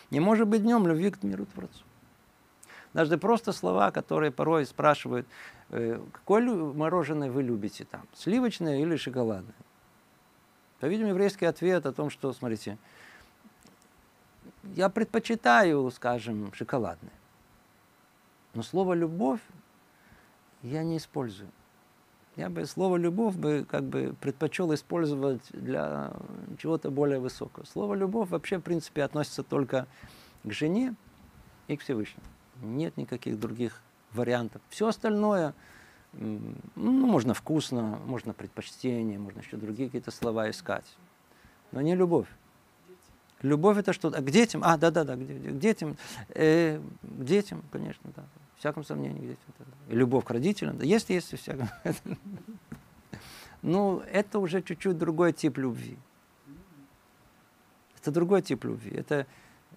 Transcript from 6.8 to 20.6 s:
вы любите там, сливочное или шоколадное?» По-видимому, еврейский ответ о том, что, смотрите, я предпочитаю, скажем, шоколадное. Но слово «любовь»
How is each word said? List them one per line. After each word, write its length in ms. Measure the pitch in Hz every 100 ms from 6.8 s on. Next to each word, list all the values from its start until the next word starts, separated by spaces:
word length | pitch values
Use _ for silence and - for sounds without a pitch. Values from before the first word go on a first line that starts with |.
| 156 180 143 151 139
вы 100 | 131
любите 440 | 127 110 101 - -
там, 160 | - -
сливочное 640 | - 165 240 240 - 165 139
или 180 | 165 151
шоколадное?» 580 | 135 127 113 98 95 - - _ _ _ _ _ _ _ _ _ _ -
По-видимому, 340 | 139 214 214
еврейский 320 | 185 202 196 170
ответ 400 | - 175 180 139
о 80 |
том, 160 | 127 139
что, 240 | - 139
смотрите, 440 | 120 123 110 104 107 - - - - - _ - _ - _ _ _ _ _ _ _ - -
я 260 | 196 180 190
предпочитаю, 1000 | 220 220 226 - 226 247 233 180 147 127
скажем, 640 | - 123 120 113 107 101
шоколадное. 600 | - 117 135 95 85 - - _ _ _ _ _ _ _ _ _ _ _ _ _
Но 100 | 113
слово 300 | - 175 185
«любовь» 480 | 170 160 170 254 233 - - - _ _ _ - - _ _ _ _